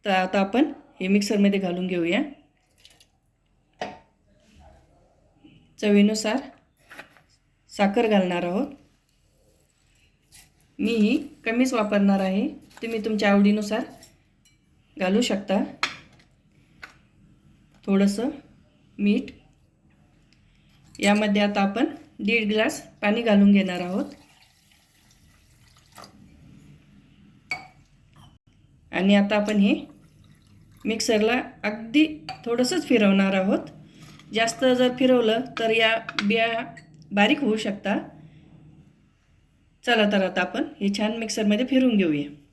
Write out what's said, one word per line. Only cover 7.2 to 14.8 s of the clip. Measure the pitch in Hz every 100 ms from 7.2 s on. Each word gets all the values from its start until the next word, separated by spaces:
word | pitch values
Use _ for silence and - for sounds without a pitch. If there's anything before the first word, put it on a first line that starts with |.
| _ _ _ _ _
साखर | - 196 220 233
घालणार | 208 180 175
आहोत. | 175 185 285 - _ _ _ _ _ _ _ _ _ _ _ _ _ _ _ - - _ _ -
मी | 214
ही | 233 208 294 - -
कमीच | - 233 254
वापरणार | 247 202 208 202 196
आहे, | 190 190 277 - - -
तुम्ही | 226 226
तुमच्या | 214 214 208
आवडीनुसार | 202 202 214 208 214 254 - - _ _ _ _ _ _ _